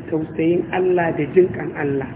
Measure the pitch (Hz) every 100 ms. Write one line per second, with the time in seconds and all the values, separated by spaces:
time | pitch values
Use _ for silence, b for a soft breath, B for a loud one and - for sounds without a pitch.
0 | - 156 156 - 165 175 - 180 185 175
1 | 165 156 143 185 185 - 156 - 143 139
2 | -